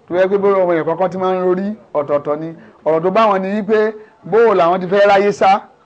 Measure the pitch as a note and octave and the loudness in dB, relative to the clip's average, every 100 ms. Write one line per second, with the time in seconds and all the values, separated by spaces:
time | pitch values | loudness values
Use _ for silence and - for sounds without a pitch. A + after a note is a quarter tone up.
0 | - E3+ F#3+ G3 G3 G3 F3 E3+ D3+ E3 | -6 0 2 2 2 2 0 0 -2 -2
1 | F#3 F#3 F#3 F#3 F#3 F3+ G3 G#3+ - D3+ | -4 -2 -4 -2 0 -2 -4 -8 -8 -6
2 | C#3+ D3 D3 D3+ D#3+ E3 - - D3+ D#3+ | -2 -2 -4 -6 -8 -14 -20 -8 -4 -2
3 | F3+ G3+ A3+ F#3+ F#3+ G#3 G3 A3 G#3+ G#3+ | 0 2 2 0 -2 -6 -2 0 -2 -4
4 | - _ E3 G#3 A#3 F#3+ E3+ F#3 F3+ G3+ | -16 _ -2 2 4 4 2 0 0 2
5 | G3+ G3 G3+ G3 G3 G3 - _ | 4 4 2 2 2 2 -2 _